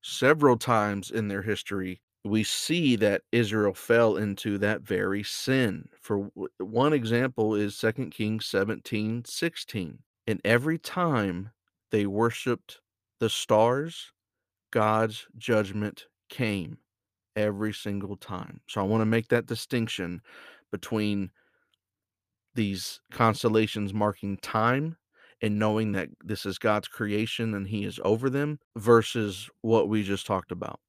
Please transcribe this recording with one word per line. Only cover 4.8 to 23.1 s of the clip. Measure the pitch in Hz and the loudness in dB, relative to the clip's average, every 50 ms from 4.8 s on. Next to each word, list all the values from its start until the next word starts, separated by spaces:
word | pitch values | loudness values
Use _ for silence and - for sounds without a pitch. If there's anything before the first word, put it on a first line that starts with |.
very | 104 - 101 92 101 95 98 101 | -4 -2 -2 0 0 0 -2 -2
sin. | 107 - - - - - 131 135 127 107 95 - - - _ _ | -4 -6 -8 -6 -2 0 2 2 2 2 0 -4 -10 -16 _ _
For | _ - 107 101 101 101 _ | _ -2 -2 -2 -2 -6 _
w-, | - 95 - _ | -10 -10 -10 _
one | _ 95 98 110 117 131 151 156 | _ -8 -2 2 2 4 4 2
example | 143 117 110 117 120 127 131 127 - 110 107 107 | 2 2 2 2 2 2 0 0 0 0 2 2
is | 104 104 104 104 | 2 0 -2 -2
Second | - - 110 110 - 131 73 | -2 -2 -2 -2 -2 -8 -10
Kings | - - 110 107 110 110 107 | -6 -4 -2 -2 -2 -4 -4
seventeen | - - 98 98 104 107 - _ - - 107 107 107 113 120 120 | -2 0 0 0 0 -4 -8 _ -6 -4 -2 -2 -2 -4 -6 -6
sixteen. | - - - 170 170 165 - - - - 110 90 76 60 - _ _ _ _ _ | -8 -6 -4 -4 -4 -4 -6 -14 -8 -6 -6 -6 -6 -10 -16 _ _ _ _ _
And | - 107 - _ | -4 -4 -2 _
every | 101 113 120 127 156 165 165 | 4 4 4 4 0 -2 -4
time | - - - 180 180 165 143 117 104 98 85 87 98 110 _ _ _ _ _ _ _ _ | -6 -8 -4 -2 0 2 2 2 0 0 -2 -4 -8 -10 _ _ _ _ _ _ _ _
they | - 107 101 | 0 0 0
worshiped | 101 98 104 113 117 113 - - 127 120 - _ - - - _ _ _ _ _ _ _ _ | 0 2 2 2 2 0 -2 -2 -2 -2 -4 _ -20 -20 -20 _ _ _ _ _ _ _ _
the | 117 110 | -2 -2
stars, | - - - - 117 107 113 117 123 139 151 165 165 - - - _ _ _ _ _ _ _ _ _ _ _ _ | -2 -4 0 2 4 6 6 4 2 0 -4 -8 -10 -14 -18 -18 _ _ _ _ _ _ _ _ _ _ _ _
God's | - 120 107 107 107 110 113 110 110 113 - _ - | 0 2 2 4 4 2 2 0 -2 -8 -14 _ -20
judgment | 117 - - 117 107 107 95 98 104 104 107 - - - _ _ _ _ _ | -12 -2 2 2 2 2 0 -2 -4 -4 -4 -6 -10 -20 _ _ _ _ _
came | - - 127 110 104 98 82 - - - _ _ _ _ _ _ _ _ _ _ _ | -6 -4 -2 -2 -2 -4 -4 -8 -12 -16 _ _ _ _ _ _ _ _ _ _ _
every | 107 107 107 101 98 107 107 107 | 0 0 0 0 -2 -4 -4 -4
single | - - 104 101 101 101 95 101 | -4 -6 -4 -4 -4 -4 -6 -8
time. | 92 - - 101 90 - - - - _ | -10 -10 -10 -8 -8 -8 -12 -16 -20 _
So | - - 107 | -8 -4 -2
I | 98 | 0
wanna | 98 110 113 110 | 2 2 2 4
make | 107 113 113 110 | 2 2 0 2
that | _ 123 120 117 | _ 0 0 0
distinction | - 117 113 - _ - 120 113 113 - - 92 85 90 87 _ - - - - - - - _ _ | -4 -8 -8 -6 _ -2 -2 -2 -2 -4 -6 -6 -6 -6 -10 _ -18 -20 -20 -20 -20 -20 -20 _ _
between | - 95 - - 113 107 107 104 101 101 95 92 _ _ _ _ _ _ _ _ _ _ _ _ _ _ _ _ _ _ _ _ _ _ _ _ _ | -10 -10 -6 -4 -2 0 0 0 0 0 -2 -4 _ _ _ _ _ _ _ _ _ _ _ _ _ _ _ _ _ _ _ _ _ _ _ _ _
these | 120 110 101 98 92 - - - - _ _ | -2 -2 -2 -2 -6 -8 -10 -12 -14 _ _